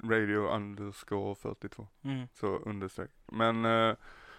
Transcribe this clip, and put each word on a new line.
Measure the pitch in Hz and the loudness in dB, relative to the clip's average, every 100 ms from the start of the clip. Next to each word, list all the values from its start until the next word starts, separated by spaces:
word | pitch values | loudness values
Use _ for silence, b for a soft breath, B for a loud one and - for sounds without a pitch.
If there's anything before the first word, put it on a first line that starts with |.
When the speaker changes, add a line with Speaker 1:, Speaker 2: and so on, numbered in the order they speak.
Speaker 1:
radio | 113 113 104 104 101 107 | 0 2 4 2 2 0
underscore | 101 101 101 - - 101 98 98 | -2 -8 -10 -10 -4 -2 -2 -4
fyrtiotvå. | 107 - 101 - 104 _ | -8 -8 -10 -12 -16 _
Speaker 2:
Mm. | 139 131 123 | -6 -6 -6
Speaker 1:
Så | - 104 | -4 0
understreck. | 95 107 104 95 - - - - | 0 -2 -4 -6 -6 -10 -12 -8
Men, | 110 113 113 113 | 2 2 4 4
eh, | 113 113 110 B B B | 4 4 2 B B B